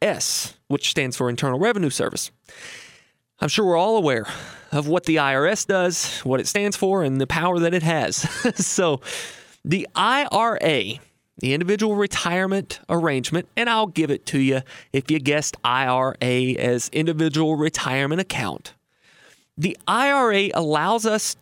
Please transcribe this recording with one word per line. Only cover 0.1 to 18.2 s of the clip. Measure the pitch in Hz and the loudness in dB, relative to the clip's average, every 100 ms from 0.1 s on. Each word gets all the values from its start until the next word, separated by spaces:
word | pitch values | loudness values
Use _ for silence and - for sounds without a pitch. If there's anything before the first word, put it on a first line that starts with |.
| 170 - - - - - | 0 -2 -4 -6 -10 -4
which | 139 - | -2 0
stands | - 131 123 | -2 -2 0
for | 123 | -2
Internal | 120 139 127 | 0 0 2
Revenue | 208 214 160 | 2 2 0
Service. | - - - - - - - - - - - _ _ _ _ | 0 -2 -2 -8 -12 -20 -20 -18 -18 -20 -20 _ _ _ _
I'm | 160 | -2
sure | - 202 | 0 2
we're | 170 | 4
all | 190 226 | 4 2
aware | 156 123 104 - - - - | 2 0 -2 -8 -14 -18 -6
of | 147 147 | -2 0
what | 175 | 0
the | - 160 | 2 2
I | 139 | 4
R | 135 156 | 2 2
S | 208 - | 0 0
does, | 190 180 175 - - | 2 2 0 -4 -6
what | - 127 | -2 0
it | - | 0
stands | 202 202 196 | -2 -2 0
for, | 190 196 | 0 2
and | 151 135 | 2 0
the | 135 | 0
power | 160 170 180 | 0 0 2
that | 170 | 2
it | 180 | 2
has. | 160 160 98 - - - | 2 0 0 -2 -4 -2
<laughs> | 240 - | -2 -2
So | 190 - 175 139 - - - - - - | -2 0 0 0 -4 -10 -12 -16 -20 -12
the | - 185 - | -2 -2 -2
I | - 202 262 285 | 0 2 2 2
R | 202 233 220 | 2 2 2
A, | 160 143 98 135 - _ _ - | 0 0 -2 -8 -16 _ _ -6
the | 127 | -2
individual | 143 175 208 220 208 | 0 0 0 0 0
retirement | 202 - 175 180 190 196 - - - | 0 -2 -2 0 0 -2 -4 -10 -4
arrangement, | 170 165 139 123 160 175 - | 0 2 0 0 -2 -2 -2
and | 240 | 0
I'll | 226 214 | 2 0
give | 156 156 | 0 0
it | 139 - | 0 -2
to | 139 | 0
you | 135 131 127 - - | 2 2 -2 -14 -6
if | 135 131 | -4 0
you | 156 | 0
guessed | 135 147 147 - | 2 0 0 -4
I | 120 127 131 | 0 0 2
R | 127 131 - | 2 0 -2
A | 127 123 127 127 | 0 2 2 0
as | 123 123 - | 0 0 0
individual | - 160 156 160 151 156 156 | -2 0 2 0 2 2 2
retirement | 151 147 - 131 139 165 | 0 -2 -2 0 0 -2